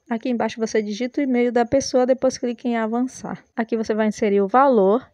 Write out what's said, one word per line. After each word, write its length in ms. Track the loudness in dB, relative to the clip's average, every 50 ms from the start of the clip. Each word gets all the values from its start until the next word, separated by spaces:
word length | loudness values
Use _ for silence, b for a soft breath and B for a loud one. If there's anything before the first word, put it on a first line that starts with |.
| _ -6
Aqui 200 | -6 -4 -2 -4
embaixo 300 | -2 -2 -2 -4 -4 -4
você 220 | -6 -6 -6 -6
digita 380 | -6 -6 -6 -6 -6 -6 -4 -4
o 40 | -2
e-mail 280 | 0 0 0 0 0
da 140 | 2 0 0
pessoa, 400 | 2 0 -2 -2 0 0 0 2
depois 320 | 2 0 2 2 -2 -2 -2
clica 300 | -6 -6 -6 -4 -4 -4
em 100 | -2 -2
avançar. 680 | -2 -2 -2 -2 -4 -4 -6 -12 -12 -12 -12 -12 _ _ -6
Aqui 220 | -6 -4 -4 -2
você 180 | -4 -2 -2 0
vai 140 | 0 0 0
inserir 340 | 0 0 0 2 2 2
o 60 | 2 4
valor. 580 | 4 4 4 6 6 4 4 4 4 2 -2 _